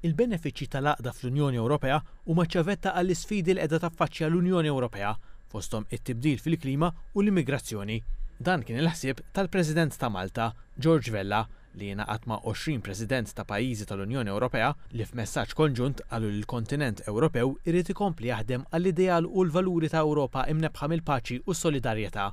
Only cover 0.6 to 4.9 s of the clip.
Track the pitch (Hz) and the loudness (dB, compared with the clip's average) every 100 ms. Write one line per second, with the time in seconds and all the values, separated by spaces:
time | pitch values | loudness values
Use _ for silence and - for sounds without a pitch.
0.6 | 131 139 143 143 120 - 127 135 143 123 | -6 0 0 0 -2 -6 -2 2 2 2
1.6 | 113 147 131 147 - - - 165 170 185 | 2 2 4 2 0 -14 0 2 4 2
2.6 | 160 202 190 180 185 170 - 214 175 185 | 2 0 0 2 2 0 0 -2 2 2
3.6 | 156 160 170 - 156 - 156 170 175 185 | 2 0 0 0 -2 0 2 4 4 4
4.6 | 156 139 123 | 2 2 0